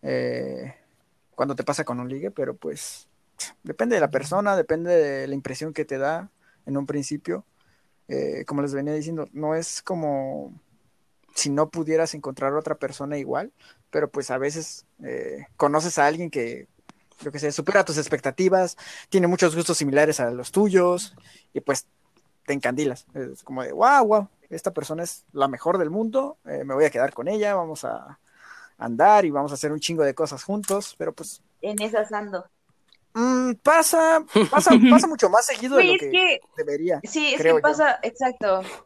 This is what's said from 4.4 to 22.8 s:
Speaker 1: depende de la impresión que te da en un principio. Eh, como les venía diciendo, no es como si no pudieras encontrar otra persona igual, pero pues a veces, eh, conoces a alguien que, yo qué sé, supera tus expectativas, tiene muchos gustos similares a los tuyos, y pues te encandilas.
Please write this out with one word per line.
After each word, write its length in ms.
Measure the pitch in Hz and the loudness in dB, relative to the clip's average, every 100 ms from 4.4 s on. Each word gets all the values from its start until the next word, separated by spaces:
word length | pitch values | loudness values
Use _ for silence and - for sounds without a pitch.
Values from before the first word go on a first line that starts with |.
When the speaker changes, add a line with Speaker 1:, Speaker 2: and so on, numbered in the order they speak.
| 208 196 | 0 0
Speaker 1:
depende 360 | 160 160 170 175 | 0 -2 2 2
de 320 | 147 139 135 | 2 -2 -6
la 80 | 139 | -8
impresión 380 | 131 131 156 | -8 -10 -10
que 120 | 156 151 | -8 -6
te 120 | 135 | -2
da 320 | 139 165 196 _ _ _ - | -2 -4 -8 _ _ _ -6
en 120 | 139 | -6
un 80 | 139 | -4
principio. 600 | 147 139 147 - 180 - _ _ _ _ _ _ | -6 -4 -8 -6 -8 -8 _ _ _ _ _ _
Eh, 340 | 139 143 147 - | -6 -4 -6 -6
como 160 | 143 | -6
les 120 | 143 | -4
venía 200 | 139 143 | -4 -4
diciendo, 340 | 151 151 165 147 | -6 -6 -8 -10
no 220 | 139 151 160 | -8 -4 -4
es 260 | 165 - | -6 -12
como 760 | - 185 151 139 135 139 143 - _ _ _ _ _ _ _ - | -8 -6 -4 -4 -6 -10 -12 -18 _ _ _ _ _ _ _ -6
si 140 | 143 | -2
no 200 | 143 156 | 0 -2
pudieras 440 | 175 156 160 160 156 | -2 -2 0 0 -4
encontrar 380 | 135 135 135 147 | -12 -6 -2 -2
otra 200 | 151 151 | -4 -6
persona 420 | 135 - 143 147 | -6 -8 -8 -8
igual, 340 | 135 131 214 _ _ _ _ | -4 -6 -6 _ _ _ _
pero 180 | 156 147 | -4 -4
pues 220 | - 131 | -4 -6
a 60 | 131 | -4
veces, 480 | 139 156 156 - _ _ | -4 -6 -12 -16 _ _
eh, 420 | 131 127 - - 135 _ | -12 -10 -8 -12 -16 _
conoces 440 | 147 151 170 160 | 2 2 0 2
a 80 | 143 | 2
alguien 240 | 160 170 | 2 -4
que, 360 | 139 117 120 - _ _ - _ _ | -4 -4 -8 -14 _ _ -20 _ _
yo 100 | 151 | -12
qué 80 | 143 | -6
sé, 120 | 147 | -4
supera 340 | 143 156 196 185 | -2 2 2 2
tus 120 | 156 | -2
expectativas, 800 | 147 143 - - 185 190 180 - - - - | -2 -4 -4 0 4 4 2 -4 -18 -20 -2
tiene 180 | 190 175 | 2 2
muchos 280 | 180 175 160 | 4 2 2
gustos 220 | 165 165 | -2 0
similares 420 | 143 139 156 151 | 2 4 4 2
a 120 | 123 | -2
los 200 | 123 123 | -4 -4
tuyos, 640 | - 208 185 175 180 - - _ - _ | 2 4 4 4 0 -4 -16 _ -20 _
y 80 | - | -10
pues 260 | - 135 - _ _ _ _ _ - | -4 -4 -4 _ _ _ _ _ -6
te 80 | |
encandilas. 520 | 139 123 127 | -4 -2 -2